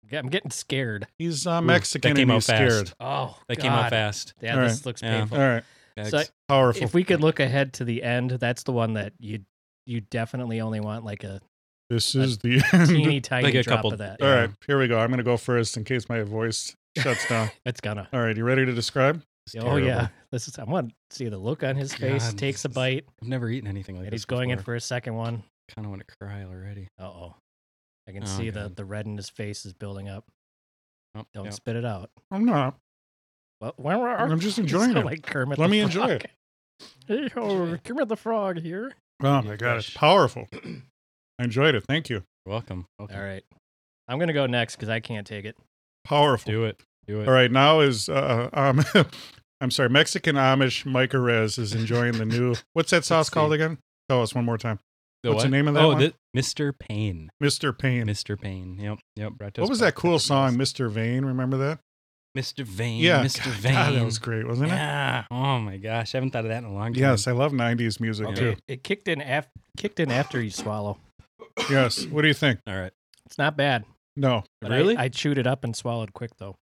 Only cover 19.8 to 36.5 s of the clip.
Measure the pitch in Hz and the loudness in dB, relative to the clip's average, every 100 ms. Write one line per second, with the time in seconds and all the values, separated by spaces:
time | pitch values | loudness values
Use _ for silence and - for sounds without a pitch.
19.8 | 131 117 117 - _ 123 - - - 175 | 2 0 -2 -6 _ -8 -8 -12 -4 -4
20.8 | 120 - _ - 120 101 104 151 135 135 | -4 -10 _ -8 -8 -6 -6 -4 -2 -2
21.8 | 139 - 139 139 117 104 139 131 131 131 | -4 -4 -2 0 -2 -2 -4 -4 -6 -2
22.8 | 127 131 - _ 117 131 120 123 107 98 | 0 -2 -6 _ -6 -4 -4 -4 -6 -8
23.8 | 95 92 95 113 - 123 127 123 95 120 | -8 -10 -8 -8 -6 -4 -2 -4 -4 -8
24.8 | - 120 120 110 113 117 101 _ _ - | -4 -6 -4 -6 -4 -6 -10 _ _ -12
25.8 | 104 98 - _ 101 101 95 92 98 101 | -10 -12 -16 _ -14 -12 -12 -12 -12 -12
26.8 | 95 _ 95 82 87 87 _ _ _ _ | -14 _ -16 -14 -18 -20 _ _ _ _
27.8 | _ _ - 95 104 98 113 104 101 90 | _ _ -16 -12 -8 -6 -6 -6 -10 -12
28.8 | 98 104 107 104 98 - 104 101 101 92 | -12 -10 -8 -10 -12 -10 -10 -10 -14 -14
29.8 | 104 98 98 98 - _ _ _ _ _ | -14 -12 -12 -14 -18 _ _ _ _ _
30.8 | _ _ _ 110 110 107 98 104 - 117 | _ _ _ -20 -16 -14 -12 -10 -6 -4
31.8 | 120 101 92 _ _ 196 233 165 131 131 | -4 -8 -12 _ _ 0 2 2 0 -6
32.8 | _ _ _ _ _ _ _ _ 113 - | _ _ _ _ _ _ _ _ -12 -8
33.8 | 127 202 247 226 220 160 196 202 175 160 | -2 0 0 0 0 0 0 -2 0 2
34.8 | 240 214 196 156 - 147 127 143 165 214 | 4 4 0 -4 -6 -4 -2 2 4 4
35.8 | 208 175 240 143 - _ _ | 2 0 0 -2 -4 _ _